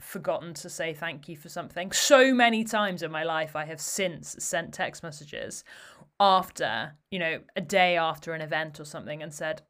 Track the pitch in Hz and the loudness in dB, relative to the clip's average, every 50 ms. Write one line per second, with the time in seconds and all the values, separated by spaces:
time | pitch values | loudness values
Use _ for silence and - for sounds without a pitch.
0 | - - - 196 147 185 165 151 151 170 165 - - 180 165 - 170 165 160 151 | -18 -12 -12 -8 -2 -2 -2 -2 -2 -8 -12 -12 -12 -12 -8 -6 -6 -6 -6 -6
1 | 170 165 156 147 147 - 165 147 - 175 - 175 165 151 - 175 180 190 - - | -6 -8 -8 -8 -12 -14 -16 -14 -14 -14 -10 -10 -10 -10 -8 -8 -6 -2 0 0
2 | - - 285 262 254 262 262 247 247 233 226 220 226 220 - 214 208 196 185 165 | 6 8 10 10 10 8 8 6 6 6 4 4 0 0 0 0 0 0 -2 -4
3 | 170 156 160 156 160 165 160 160 160 156 - 151 156 156 160 147 - - - - | -6 -6 -4 -2 -2 0 0 0 -2 -2 -4 -6 -6 -6 -8 -8 -8 -6 -4 -2
4 | 196 180 165 143 - - - - - - - 170 165 - - - 180 127 - - | -2 -2 -4 -6 -12 -14 -12 -10 -8 -4 -4 -4 -6 -6 -6 -6 -6 -6 -6 -8
5 | - 165 147 - 147 147 - - - 104 - - - - - - - - - - | -14 -14 -14 -14 -16 -14 -12 -10 -10 -10 -10 -12 -16 -18 -20 -20 -20 -20 -20 -20
6 | - _ _ - 202 196 190 185 175 - - - 160 123 107 113 117 147 - _ | -20 _ _ 4 6 6 6 6 4 0 -6 -4 -4 -2 -2 -2 -4 -6 -10 _
7 | _ - - 185 170 160 160 - - _ - 202 180 147 196 190 180 180 175 170 | _ -10 -6 -4 -2 -2 -4 -4 -8 _ -8 -8 -4 2 4 4 6 6 4 4
8 | 165 160 156 143 - 165 165 160 156 156 165 156 160 156 151 - 151 147 - 156 | 2 0 -2 -4 -6 -8 -8 -6 -6 -4 -2 -2 -2 -4 -8 -14 -16 -14 -14 -12
9 | - 110 151 156 151 160 147 - 165 156 156 156 _ _ | -10 -10 -10 -10 -10 -12 -10 -6 -6 -6 -6 -6 _ _